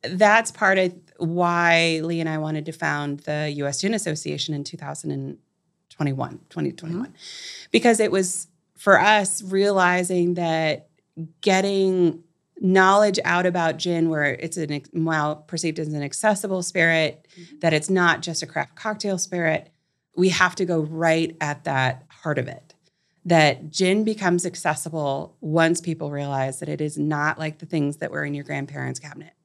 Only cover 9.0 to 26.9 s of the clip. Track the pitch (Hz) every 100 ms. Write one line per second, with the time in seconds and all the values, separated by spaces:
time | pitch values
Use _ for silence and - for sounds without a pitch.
9 | 196 214 190 - 190 190 202 196 180 180
10 | 180 180 175 175 170 160 160 151 _ _
11 | _ - 160 _ 202 185 196 196 190 185
12 | 170 165 _ _ _ - 185 190 185 202
13 | 208 190 - 175 185 175 165 156 175 170
14 | 165 156 143 - 160 180 147 147 - 165
15 | 160 160 147 151 _ 165 170 160 151 151
16 | 143 - 214 196 202 190 175 185 165 165
17 | 156 - _ - 170 - 170 156 156 190
18 | 175 160 170 156 160 156 139 - 220 214
19 | 202 185 - 180 165 156 - _ _ _
20 | _ - 185 165 185 - 180 165 151 160
21 | 165 160 165 165 151 139 - 139 127 -
22 | _ - 160 139 117 - _ _ _ _
23 | _ _ 170 165 151 127 156 156 185 202
24 | 220 214 190 175 - - 165 151 165 160
25 | 143 139 - _ 156 160 165 165 170 160
26 | 147 143 143 135 135 135 151 147 151